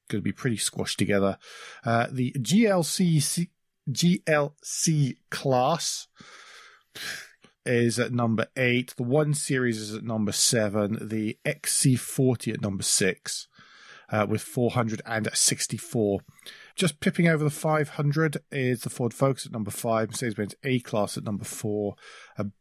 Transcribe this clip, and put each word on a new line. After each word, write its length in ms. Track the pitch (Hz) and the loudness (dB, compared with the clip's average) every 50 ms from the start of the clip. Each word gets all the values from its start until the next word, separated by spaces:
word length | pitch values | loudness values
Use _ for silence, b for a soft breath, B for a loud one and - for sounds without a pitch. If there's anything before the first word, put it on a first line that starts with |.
| _ - | _ -6
gonna 140 | - 104 95 | -6 -4 -4
be 80 | 101 | -4
pretty 280 | 95 - - 135 113 101 | -6 -2 -2 -2 -2 0
squashed 420 | - - - - 101 - - - | -2 -4 -4 -4 -6 -4 -2 -2
together. 380 | 101 92 101 98 98 98 95 - B B B B B B B B B | 0 2 4 4 4 2 0 -2 B B B B B B B B B
Uh, 220 | - 117 117 120 - | 0 2 2 0 0
the 280 | 139 127 127 123 - 139 | -2 -2 -4 -2 -2 -4
G 280 | 117 110 156 214 240 208 | -2 2 4 6 6 6
L 160 | 196 180 165 | 4 2 2
C, 360 | - - - 190 175 165 151 139 - - - 175 - _ _ _ _ _ _ - - | 0 0 2 4 4 4 4 2 0 -2 -2 -4 -4 _ _ _ _ _ _ -8 -6
G 320 | 123 - 170 175 180 - - | -2 2 4 4 4 4 2
L 300 | - 156 151 143 147 - _ - | 2 2 2 2 0 -4 _ -14
C 540 | - - - - 175 160 151 143 127 - _ _ - | -10 -6 -2 0 2 4 4 2 0 0 _ _ -10
Class 760 | - - - 139 131 123 127 139 170 160 - - - - - _ B B B B B B B B B B B B B B B B B B B B B B B B B B B B B B - | -10 -4 0 2 2 4 4 2 2 0 -2 -4 -6 -6 -10 _ B B B B B B B B B B B B B B B B B B B B B B B B B B B B B B -2
is 320 | 131 127 120 120 117 110 117 | 2 4 4 4 4 4 2
at 140 | 123 - 123 | 0 0 0
number 340 | 120 120 113 113 107 113 - - | 0 0 2 2 0 0 -2 0
eight. 380 | - 127 123 120 123 123 - - | 0 2 2 4 2 0 -2 -6
The 60 | - 123 | -8 -4
one 320 | 120 127 156 151 147 151 | 0 2 2 2 2 0
Series 460 | 147 - - 143 131 127 120 113 107 | -2 -2 -2 0 0 2 0 0 -2
is 120 | 107 104 107 | -4 -8 -8
at 120 | 107 101 | -8 -6
number 260 | 117 113 110 107 101 | -4 -2 0 0 0
seven. 680 | 98 - - - - 117 107 104 98 107 104 101 110 - - | 0 2 2 2 4 2 2 2 2 0 0 0 -2 -4 -6
The 340 | 107 110 110 107 107 - _ - | -6 -4 -4 -4 -4 -6 _ -4
X 280 | 147 147 - - - - | -6 -4 -4 -4 -2 0
C 240 | - - 147 127 | 2 4 4 4
forty 560 | 117 - - - - 135 127 123 - - 117 110 | 4 2 -4 -2 2 2 2 2 2 -2 -6 -6
at 80 | - | -2
number 240 | - 104 95 95 - | -4 -4 -4 -2 -2
six, 640 | - - - 104 92 90 - - - - - - _ B B B B B B B B B B B B | 0 2 2 2 2 0 -2 -6 -10 -10 -10 -10 _ B B B B B B B B B B B B
uh, 160 | - 107 104 101 | 0 0 0 2
with 140 | 107 104 - | 0 -4 -4
four 280 | - - 135 120 113 | -4 -2 0 0 0
hundred 320 | - 123 117 117 110 104 - | 2 0 0 -2 -2 -6 -6
and 240 | - 117 113 110 113 - | -4 -4 -2 -2 -2 0
sixty-four. 880 | - - - 151 - - - - 110 - - - 123 107 101 98 95 - B B B B B B B B B B | 0 2 2 0 0 -4 -6 -6 -8 -8 -4 -2 0 0 2 0 -2 -4 B B B B B B B B B B
Just 260 | - 190 170 - - | -2 -2 -2 -2 0
pipping 260 | - 196 - - 170 | -2 -2 2 4 4
over 160 | 170 160 147 151 | 4 4 4 2
the 80 | 147 | 0
five 400 | 147 - - 156 156 156 147 147 | -2 -2 0 0 2 2 0 -2
hundred 460 | - - 151 147 139 156 160 160 143 156 _ - - | -2 -2 0 0 2 2 2 0 0 -4 _ -6 -4
is 300 | 143 131 127 127 120 - | -2 0 0 0 -2 -4
the 60 | 113 | -8
Ford 240 | - - 127 117 - | -6 -2 -2 -2 0
Focus 320 | - 135 135 131 - - | 2 2 2 2 0 -4
at 80 | - - | -8 -6
number 200 | 117 107 101 - | -6 -4 -4 -6
five, 380 | - - 120 113 113 113 107 | -6 -2 0 2 2 0 0
Mercedes-Benz 440 | 104 - 135 117 101 - 104 92 - _ - | -4 -4 -6 -4 -4 -4 -4 -6 -6 _ -4
A-Class 540 | 135 127 123 - - - 110 101 92 - | 0 0 0 -2 0 0 0 0 0 -2
at 80 | - 107 | -6 -6
number 200 | 113 104 98 113 | -6 -6 -6 -6
four. 520 | - - - - 107 104 104 104 101 95 B B B B B B B B - | -8 -12 -6 -4 -4 -2 -2 -2 -4 -6 B B B B B B B B -8
A 80 | - 104 - _ | -8 -8 -8 _